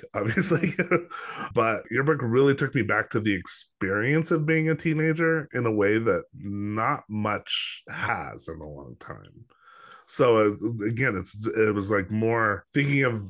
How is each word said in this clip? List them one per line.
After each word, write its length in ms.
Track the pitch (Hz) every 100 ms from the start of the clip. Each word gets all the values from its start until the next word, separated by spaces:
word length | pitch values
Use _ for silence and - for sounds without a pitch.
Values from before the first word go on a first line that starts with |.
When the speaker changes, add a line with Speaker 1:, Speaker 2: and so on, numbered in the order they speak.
Speaker 1:
<laughs> 100 | -
obviously. 560 | 113 107 190 185 160 -
Speaker 2:
Mm-hmm. 800 | - 180 170 - - - - -
Speaker 1:
But 300 | 120 113 104 -
your 120 | 117
book 160 | 139 147
really 340 | 123 120 139 135
took 180 | 139
me 80 | 131
back 260 | 104 107 -
to 100 | 120
the 140 | 107 95
experience 960 | 90 - - _ 92 101 120 156 160
of 140 | 165 151
being 240 | 160 156
a 60 | 156
teenager 760 | 165 156 160 160 165 160 147
in 120 | 127 117
a 80 |
way 240 | 107 101 110
that 260 | 113 87 - -
not 640 | 101 101 104 104 117 143 -
much 720 | 107 107 101 - - - - -
has 580 | - 98 104 71 53 -
in 140 | 80
a 80 | 76
long 260 | 73 65 60
time. 440 | - - 50 - - _ - - - - -
So, 300 | - 127 113
uh, 480 | 107 104 113 117 104
again, 300 | 113 131 95
it's, 300 | 90 104 110
it 260 | 113 107
was, 160 | 104 98
like, 220 | 104 92
more 520 | 107 110 117 110 98 - 139
thinking 300 | 139 143 131
of 180 | 113 98